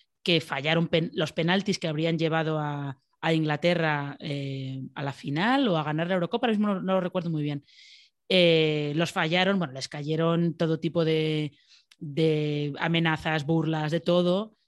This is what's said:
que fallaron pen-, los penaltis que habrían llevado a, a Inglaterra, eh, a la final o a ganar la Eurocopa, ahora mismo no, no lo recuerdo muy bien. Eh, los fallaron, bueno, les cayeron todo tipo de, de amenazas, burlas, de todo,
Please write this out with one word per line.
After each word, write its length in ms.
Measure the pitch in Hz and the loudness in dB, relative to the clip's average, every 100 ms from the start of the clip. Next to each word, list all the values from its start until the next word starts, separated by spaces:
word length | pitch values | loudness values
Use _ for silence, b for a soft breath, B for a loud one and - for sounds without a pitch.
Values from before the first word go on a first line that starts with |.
| B _ | B _
que 180 | - 165 | 0 0
fallaron 460 | - 139 147 160 170 | 0 -4 0 2 2
pen-, 240 | 165 170 | 0 0
los 180 | 202 151 | -2 -4
penaltis 460 | - 165 190 202 180 | -2 0 0 0 -2
que 100 | 165 | -2
habrían 300 | 151 165 165 | -2 -2 0
llevado 400 | 160 160 160 156 | 0 0 0 -2
a, 400 | 147 143 143 131 _ _ | -4 -6 -8 -10 _ _
a 120 | 165 | 0
Inglaterra, 840 | 165 151 147 170 175 160 147 143 139 | 2 0 0 0 2 0 0 -4 -8
eh, 640 | 156 143 139 135 131 135 131 - | -8 -6 -6 -8 -8 -8 -10 -8
a 80 | |
la 100 | 139 | -8
final 540 | - - 147 214 269 254 | -8 -6 -2 0 2 2
o 100 | 160 | 0
a 60 | |
ganar 240 | 147 151 170 | 0 -2 0
la 80 | 190 | -2
Eurocopa, 320 | 170 233 247 | -2 -2 0
ahora 100 | 208 | 0
mismo 160 | 208 | 0
no, 80 | 190 | -2
no 120 | 185 | 0
lo 80 | 190 | 0
recuerdo 280 | 180 185 170 | 0 -2 -4
muy 140 | 156 | -2
bien. 200 | 147 143 - B B B B _ - | -2 -4 -8 B B B B _ 2
Eh, 640 | 185 170 160 156 151 147 147 | 6 6 6 4 2 0 0
los 160 | 170 | 0
fallaron, 480 | 190 160 180 185 202 | 0 0 2 2 2
bueno, 140 | 151 | -2
les 160 | 131 - | -6 -10
cayeron 680 | 151 143 156 165 170 170 - | -8 -4 0 2 2 0 0
todo 240 | 165 160 | 0 0
tipo 260 | 165 170 160 | -2 0 2
de, 460 | 160 156 156 151 b b b b - | 2 0 -2 -4 b b b b -16
de 760 | 156 143 160 151 151 147 147 139 | -8 0 2 2 0 -2 -4 -4
amenazas, 680 | 165 165 165 156 165 156 139 | 0 2 2 0 -2 -2 0
burlas, 460 | 165 156 160 151 | 0 0 -2 -2
de 80 | 165 | -2
todo, 560 | 170 175 175 185 220 _ | 2 2 2 0 -2 _